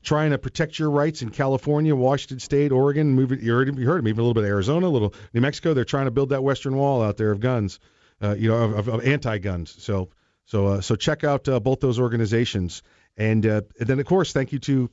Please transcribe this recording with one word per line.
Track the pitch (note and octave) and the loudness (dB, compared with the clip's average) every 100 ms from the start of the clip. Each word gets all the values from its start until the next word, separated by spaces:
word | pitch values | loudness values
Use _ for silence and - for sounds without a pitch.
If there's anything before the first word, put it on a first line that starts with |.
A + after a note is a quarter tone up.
trying | - D3+ D#3 | 0 0 2
to | C#3 | 0
protect | - - D#3 - | -4 -4 -4 -2
your | D#3 | 0
rights | C#3+ D3+ D#3 | 2 0 -2
in | A2+ | -10
California, | - C3+ C3+ D3 D3 D#3 | -2 0 0 0 0 2
Washington | C#3 B2+ C#3 - C3 | 2 2 0 -4 -14
State, | - C#3+ D3 | -2 0 2
Oregon. | C3 C#3 C#3+ D3+ | 2 2 2 2
Move | C3 C3 | 2 2
it, | C3 | 0
you | A2 | 0
heard, | A#2 C3+ C#3 | 0 0 0
you | B2 | 0
heard | F3 | 2
'em, | A2+ | 0
even | A2 | 0
a | |
little | A#2+ | 2
bit | A2+ | 2
of | G2+ | 2
Arizona, | G2+ F#2+ D#3+ F#3 | 0 2 0 2
a | |
little | C3+ G#2 - - | 0 0 -4 -6
New | A#2 | 0
Mexico. | C3 - E3+ | 0 0 0
They're | C#3 | 0
trying | A#2 C#3 C3+ | 0 -2 0
to | |
build | A#2 C#3 | 0 0
that | C#3 | 0
Western | C3+ C3 C#3 | 0 -2 -2
Wall | C3+ C#3 C3 | 0 2 2
out | G#2+ G2+ | 0 0
there | G#2+ | 0
of | G2+ | 0
guns, | B2 B2 G2 - _ _ _ _ | 0 0 -2 -6 _ _ _ _
uh, | G#2 G2+ | -4 0
you | A2 | 2
know, | A2+ | 2
of, | A2+ | 2
of, | G#2 G#2+ | 0 -2
of | A2+ B2 | -2 0
anti-guns. | C#3+ C3 G#2+ G2 F2 E2 - | 0 -2 -4 -4 -6 -8 -12
So, | - G2 F#2 _ _ _ | -6 -4 -4 _ _ _
so, | _ G#2+ G2 | _ 0 2
uh, | G2 | 0
so | - A2 | 0 -2
check | - D3+ | 0 0
out, | D3 C#3 - | 0 -2 0
uh, | B2+ | 0
both | A2+ C3 | 0 0
those | C3 A#2 | 0 0
organizations. | B2 A2+ G#2+ A2+ A#2+ G2+ F2 - _ _ _ - | 0 0 0 0 0 -2 -4 -8 _ _ _ -4
And, | A2 A2 G#2+ | 0 2 2
uh, | G#2+ G#2 - | 0 -4 -6
and | A2+ | -2
then, | C3+ | -2
of | C#3 | 0
course, | F#3 E3 | 0 0
thank | C#3 B2+ | -2 -4
you | C#3 | -6
to | - C3+ B2 | 0 0 0